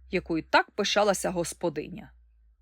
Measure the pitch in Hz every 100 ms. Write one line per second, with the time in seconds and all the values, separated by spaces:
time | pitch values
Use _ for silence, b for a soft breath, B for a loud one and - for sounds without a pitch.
0 | - 180 - 165 - 311 - - 202 208
1 | 208 190 180 180 170 - 175 151 - -
2 | - - _ _ _ _